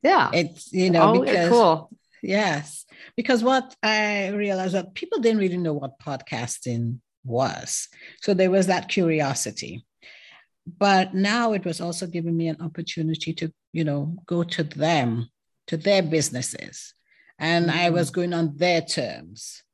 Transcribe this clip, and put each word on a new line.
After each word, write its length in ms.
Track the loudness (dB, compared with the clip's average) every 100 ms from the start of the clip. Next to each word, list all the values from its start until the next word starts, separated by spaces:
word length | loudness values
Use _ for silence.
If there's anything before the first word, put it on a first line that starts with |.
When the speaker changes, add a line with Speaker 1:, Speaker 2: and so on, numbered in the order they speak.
Speaker 1:
Yeah. 280 | 4 4 4
Speaker 2:
It's, 400 | 0 -2 -6 -8
you 180 | 0 4
know, 240 | 6 6 6
Speaker 1:
Oh, 40 |
Speaker 2:
because 280 | 4 2 4
Speaker 1:
cool. 400 | 6 6 4 -2 -20 _ _
Speaker 2:
Yes. 640 | -2 0 0 -2 -6 -16 -20 -20 -14 -8
Because 260 | 0 2
what 320 | 4 2 0 -6
I 460 | -2 0 0 -2 -2
realized 460 | -2 -2 -2 0
that 200 | -2 -4
people 240 | -12 -6 0
didn't 200 | 2 2
really 160 | 0 0
know 160 | -2
what 240 | -2 -6 -12
podcasting 1000 | -10 -10 -8 -8 -6 -8 -6 -4 -4 -6 _ _
was. 640 | -6 -2 -2 -4 -8 -8 -8 -16 -20 -10
So 100 | -2
there 160 | 2 4
was 160 | 4 4
that 200 | 0 0
curiosity. 960 | 0 2 2 0 -2 -6 -8 -12 -12 -16 _ -20 -20 -20 -20 _ _ -20 0
But 360 | 4 4 2
now 380 | 0 0 2 0
it 120 | 0
was 160 | -4 -6
also 260 | -6 -6 -6
giving 300 | -6 -2 -2
me 120 | -2
an 120 | -4
opportunity 720 | -8 -8 -10 -4 -4 -4 -6
to, 180 | -6 -8 -10 _
you 120 | -4
know, 320 | -2 -2 -4 -8 -4
go 160 | -2
to 180 | -2 -4
them, 680 | -6 -2 0 2 0 -2 -6 _ _ _ -8
to 100 | -4
their 260 | 2 2
businesses. 920 | 4 0 0 -4 -8 -8 -14 -16 -20 _ _ _ _ _
And 320 | 0 2 2
I 160 | 2 2
Speaker 1:
Mm-hmm. 80 |
Speaker 2:
was 160 | 2 0
going 220 | 0 -2
on 240 | 0 -2 0
their 240 | 2 2
terms. 800 | 0 -4 -4 -8 -16 -18 -18 -18 _